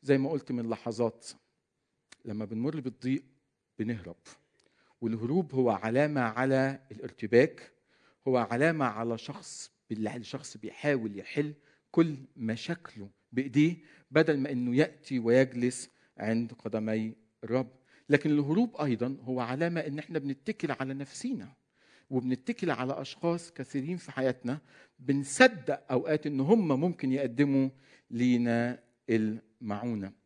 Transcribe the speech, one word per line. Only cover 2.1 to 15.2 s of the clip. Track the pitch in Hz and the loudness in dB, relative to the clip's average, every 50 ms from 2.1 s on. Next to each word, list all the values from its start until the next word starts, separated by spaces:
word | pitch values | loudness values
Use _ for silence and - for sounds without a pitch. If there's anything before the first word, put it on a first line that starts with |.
| - _ _ | -20 _ _
لما | - 104 107 107 | -10 -8 -6 -6
بنمر | 98 113 110 117 143 156 160 | -6 -6 -4 -4 -2 -4 -4
بالضيق | 131 127 - _ - 127 131 143 - _ _ _ _ _ _ _ _ _ _ _ | -6 -8 -10 _ -2 -2 -2 -2 -2 _ _ _ _ _ _ _ _ _ _ _
بنهرب، | 107 110 120 110 87 87 85 _ _ - - _ _ _ _ _ _ _ _ _ _ _ _ _ | -4 -4 -4 -6 -6 -14 -16 _ _ -20 -20 _ _ _ _ _ _ _ _ _ _ _ _ _
والهروب | - 113 113 113 113 120 143 185 185 147 - | -4 -2 -2 -2 -2 0 0 0 0 0 0
هو | 131 127 120 | 2 2 2
علامة | 110 92 - 113 113 127 147 151 151 143 | 2 2 0 0 2 2 2 2 2 0
على | 123 117 107 117 131 135 135 135 131 135 135 139 _ _ - | -2 -2 0 0 2 2 4 4 2 2 -2 -4 _ _ -16
الارتباك، | - - - - _ - 104 107 117 135 160 - - - - _ _ _ _ _ _ _ _ _ _ _ 135 | -14 -14 -14 -12 _ -4 6 8 8 8 8 4 -8 -20 -20 _ _ _ _ _ _ _ _ _ _ _ 0
هو | 127 | 2
علامة | 127 117 101 117 120 139 165 165 156 143 | 2 2 0 0 2 2 2 2 2 0
على | 120 104 107 117 117 117 113 | 0 0 -2 -4 -4 -4 -4
شخص | - - - - - - - - - - _ _ _ _ | -6 -10 -12 -12 -14 -16 -16 -16 -16 -18 _ _ _ _
بال-، | 113 107 110 107 | -6 -4 -4 -4
الشخص | - 123 113 - - 135 - - - | -4 -6 -12 -10 -12 -12 -12 -12 -16
بيحاول | - - 110 - - - 147 143 131 113 110 101 98 | -14 -14 -14 -14 -4 0 0 0 0 0 -4 -6 -8
يحل | 95 - - 143 147 151 151 - _ _ _ _ _ _ | -12 -8 -4 -2 -2 -2 -4 -12 _ _ _ _ _ _
كل | - - 165 165 151 135 135 - _ | 2 2 2 2 2 -8 -12 -18 _
مشاكله | - 123 110 113 113 - - 170 - - - - 110 101 101 _ _ _ _ - | -8 -4 -4 -4 -4 -4 -8 -8 -8 -8 -20 -18 -16 -18 -18 _ _ _ _ -4
بإيديه | 120 135 139 113 147 151 160 175 170 - - - - _ _ | -4 -4 0 4 4 4 4 2 -2 -10 -20 -20 -20 _ _
بدل | 131 151 160 156 151 143 | 2 2 4 4 2 0
ما | 131 147 143 | 0 -2 -2
إنه | 123 123 123 120 | -2 -2 0 2
يأتي | 127 156 156 - - - - 135 | 2 2 2 0 -14 -12 -6 -4
ويجلس | 127 | -2